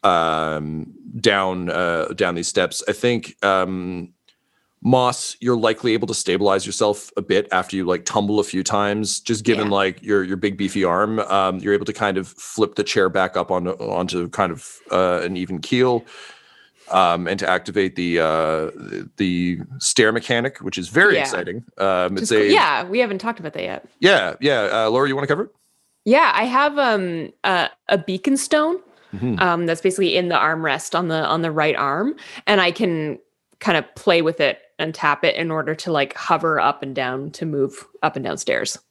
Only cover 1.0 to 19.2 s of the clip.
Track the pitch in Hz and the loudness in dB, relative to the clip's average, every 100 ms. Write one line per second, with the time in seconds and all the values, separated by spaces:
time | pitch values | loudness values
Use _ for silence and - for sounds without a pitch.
1 | - 123 113 101 95 92 87 82 90 85 | -14 0 2 2 0 -2 -4 -2 0 0
2 | 78 90 92 87 85 - 90 - - - | -2 -2 -2 0 -2 0 0 -2 -6 -2
3 | 123 120 117 - 101 95 92 92 90 90 | 0 -2 -6 -2 2 2 0 -4 -6 -8
4 | 87 _ _ _ _ _ _ _ 120 127 | -10 _ _ _ _ _ _ _ 2 4
5 | 123 120 - - 120 120 113 110 123 110 | 4 0 -8 -6 -2 2 2 2 0 0
6 | 107 110 - 90 101 95 92 - 107 104 | 0 -4 0 2 2 0 -2 0 0 0
7 | - - 98 98 104 92 92 98 87 90 | -6 -10 0 0 2 -2 -2 -4 -2 -2
8 | 87 107 101 104 101 92 92 104 101 104 | 0 -2 2 0 0 -2 -2 0 0 0
9 | 107 - - 110 110 107 104 98 95 92 | -2 -4 -2 -2 2 0 2 2 0 -2
10 | 101 101 92 95 101 95 98 101 90 87 | 0 0 2 -2 -2 -2 -2 0 2 2
11 | 104 110 104 98 95 92 101 101 101 - | 2 0 0 2 2 0 0 0 0 -2
12 | 104 95 90 - - - 107 - 104 - | -2 -2 -6 -14 -12 0 0 0 0 2
13 | 92 95 92 92 87 90 90 90 107 92 | 2 2 0 0 -2 -2 -2 -6 -4 -4
14 | 90 87 87 - 92 82 - - - 92 | -2 -4 -4 0 -2 -2 -12 -20 -2 2
15 | 92 87 87 92 90 90 - 123 127 120 | 2 0 -2 -6 -6 -6 -2 2 2 2
16 | 117 - - - _ _ _ _ - 92 | -4 -20 -20 -20 _ _ _ _ 0 4
17 | 90 85 87 98 82 90 - 95 95 87 | 4 2 -2 -2 0 0 0 0 0 0
18 | 87 85 80 80 80 80 78 - - 50 | 0 2 2 2 0 0 -4 -8 -12 -12
19 | - _ | -12 _